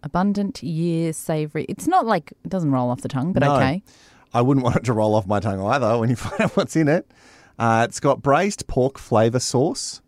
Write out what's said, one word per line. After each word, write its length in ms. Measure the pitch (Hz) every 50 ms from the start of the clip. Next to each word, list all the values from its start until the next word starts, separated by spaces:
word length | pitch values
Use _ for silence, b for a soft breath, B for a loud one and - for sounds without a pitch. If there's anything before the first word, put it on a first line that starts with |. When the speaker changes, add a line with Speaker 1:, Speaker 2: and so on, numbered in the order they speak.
| -
Speaker 1:
Abundant 580 | 147 - 175 185 202 202 196 202 190 - - -
Year 480 | 156 165 156 165 175 165 165 165 165 156
Savory. 520 | - - - 165 156 156 151 _ 160 -
It's 180 | - 202 - -
not, 180 | 285 359 370 294
like, 260 | 226 214 175 - - - _ _
it 60 | -
doesn't 220 | - 190 170 147
roll 180 | 135 131 123 123
off 120 | 123 -
the 60 | - -
tongue, 240 | - 127 127 170 190
but 80 | - 147
Speaker 2:
No. 120 | 143 143
Speaker 1:
okay. 260 | 131 135 131 147 190 - b b b b b b b b b -
Speaker 2:
I 80 | 120
wouldn't 220 | 120 127 139 135 127
want 120 | 123 -
it 60 | - -
to 80 | 113 117
roll 200 | 107 107 107 107
off 100 | 107 98
my 120 | 90 104 101
tongue 200 | 92 113 98 95
either 360 | 95 104 123 143 120 107 117
when 120 | 120 113 120
you 60 | 123
<laughs> 120 | - -
find 120 | - - -
out 140 | 226 180 -
what's 200 | - 185 - -
in 120 | 160 160
it. 220 | 143 151 180 - _ b b b b b b b b b
Uh, 280 | b 117 117 113 113 117
it's 120 | 117 - -
got 220 | - 147 131 117
braised 440 | 110 139 139 156 180 208 202 - -
pork 300 | - - 131 123 139 -
flavour 420 | - - - 127 107 113 117 117 127
sauce 640 | - - - 123 135 180 277 - - - - - _